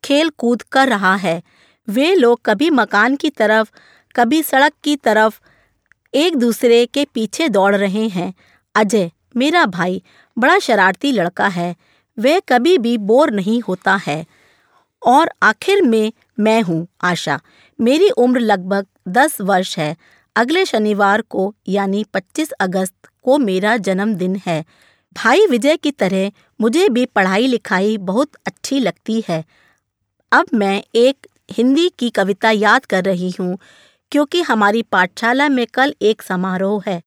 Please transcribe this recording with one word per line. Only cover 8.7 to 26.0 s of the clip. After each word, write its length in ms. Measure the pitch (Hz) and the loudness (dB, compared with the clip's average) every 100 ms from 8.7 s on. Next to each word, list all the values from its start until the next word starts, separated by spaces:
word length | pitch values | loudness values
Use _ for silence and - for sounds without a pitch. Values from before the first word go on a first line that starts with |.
अजय, 360 | - 214 220 170 _ _ 240 | -2 0 0 -2 _ _ -2
मेरा 280 | 277 339 277 | 0 2 0
भाई, 360 | 175 180 185 _ _ _ - | -2 -4 -4 _ _ _ -2
बड़ा 220 | 262 370 | 2 2
शरारती 540 | - 220 185 185 285 | 2 2 2 0 -2
लड़का 360 | 247 175 - 202 | 0 -2 -2 -4
है। 260 | 180 175 170 _ _ _ - | -2 -6 -8 _ _ _ -4
वह 220 | 226 349 - | 0 0 2
कभी 280 | 247 262 370 | 0 2 2
भी 180 | 226 240 | 2 -2
बोर 320 | 202 240 311 | 2 4 4
नहीं 300 | 208 185 233 | 0 -2 -2
होता 360 | 226 185 - 190 | -4 -4 -2 -2
है। 280 | 175 151 165 _ _ _ _ _ _ _ | -2 -8 -8 _ _ _ _ _ _ _
और 280 | - 262 330 - | 2 4 2 0
आखिर 400 | 208 214 - 403 | 0 0 0 2
में 300 | 311 220 214 - _ - | 2 2 -2 -6 _ -2
मैं 220 | 208 226 | 0 2
हूँ, 240 | 185 160 170 _ | 0 -4 -6 _
आशा। 380 | 180 170 - 143 _ _ _ _ | -4 -4 -4 -6 _ _ _ _
मेरी 320 | 233 285 392 | 0 4 4
उम्र 300 | - 247 254 | 4 2 2
लगभग 460 | 226 202 185 196 196 _ - | 0 0 0 -4 -4 _ -4
दस 320 | 185 269 - | 0 0 0
वर्ष 380 | 196 190 185 - | -2 0 -2 -4
है। 180 | 151 160 _ _ _ - | -6 -6 _ _ _ -4
अगले 280 | 240 339 | 0 0
शनिवार 560 | 381 277 214 202 202 208 | 0 0 0 0 2 0
को, 340 | 226 202 190 214 - | -2 -4 -6 -6 -6
यानी 360 | 196 196 196 214 | -4 -2 -4 -4
पच्चीस 360 | 185 - - 311 | -8 -8 -8 -8
अगस्त 440 | - 190 185 185 _ _ _ | -4 -4 -2 -6 _ _ _
को 160 | - 285 | 0 0
मेरा 380 | 233 185 208 233 | 2 -2 0 -2
जन्मदिन 640 | 196 190 208 202 185 190 - | -2 -2 -2 -2 -4 -4 -4
है। 180 | 160 160 _ _ _ _ - | -6 -6 _ _ _ _ -4
भाई 300 | 226 294 427 | 0 4 4
विजय 300 | 240 269 320 | 2 0 0
की 140 | 285 | -2
तरह 400 | - | -2